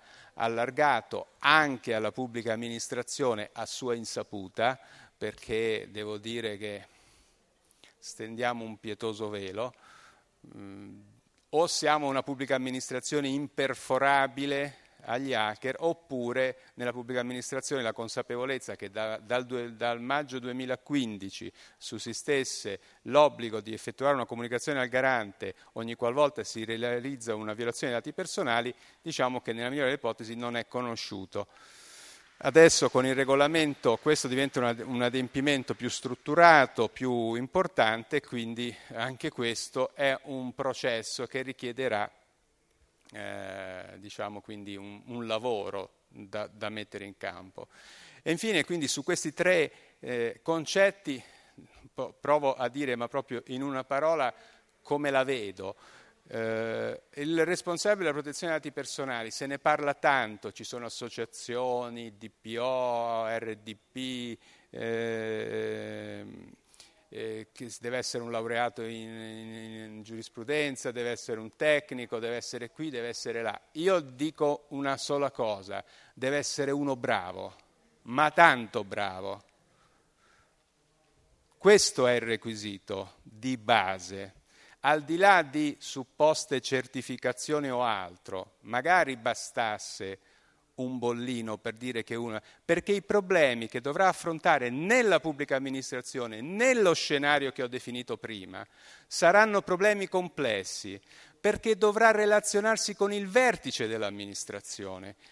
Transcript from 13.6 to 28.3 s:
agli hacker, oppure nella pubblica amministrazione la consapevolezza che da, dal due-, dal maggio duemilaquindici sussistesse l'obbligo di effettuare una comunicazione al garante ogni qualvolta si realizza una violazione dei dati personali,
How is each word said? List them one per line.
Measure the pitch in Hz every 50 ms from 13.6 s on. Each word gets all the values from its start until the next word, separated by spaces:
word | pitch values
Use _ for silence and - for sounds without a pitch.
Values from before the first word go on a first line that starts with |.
| 139 131 123 - - - 131 131 135 139 139 139 135 131 123 135 139 143 139 139 143 143 139 - _ _ _ _ - -
agli | 117 131 139 135
hacker, | 123 110 107 107 107 - - 131 131 -
oppure | 165 170 165 - _ - 139 127 120 120 120 131 131 127 123 - - - _
nella | - 123 123
pubblica | 117 123 120 120 127 123
amministrazione | 120 123 127 123 - - 135 131 - - 147 131
la | 117 110
consapevolezza | - - 113 110 - 127 - - 123 120 127 135 135 123 - - 101
che | - 101 98
da, | 98 110 110 110 110 -
dal | 110 107 120 127 127
due-, | 120 127 120 120 117 113
dal | 107 120 120 120 117
maggio | 120 127 139 147 147 127 127 127
duemilaquindici | 120 127 123 127 131 127 127 - _ - 143 143 123 110 107 98 95 95 - - 95 90 - - - - _ _
sussistesse | - - 117 107 - 117 110 - - 151 143 135 127 - - - - 107 98 - - - - _
l'obbligo | _ - 127 147 151 139 - 107 117 113 110 107
di | 101 110
effettuare | 110 104 - 120 - - 131 143 143
una | 131 117
comunicazione | - 120 117 120 117 123 117 - 156 143 135
al | 127 120
garante | 120 127 131 131 127 117 107 98 - _ 98 95 - - - - _
ogni | 113 113 113 117
qualvolta | - 123 120 123 147 147 139 - 113
si | 101 - - 113 110
realizza | 110 113 113 120 120 120 120 120 139 139 120 113 117 107
una | 107 107 107 107
violazione | 110 117 117 117 - 160 131
dei | 120 117
dati | - 147
personali, | - - 180 -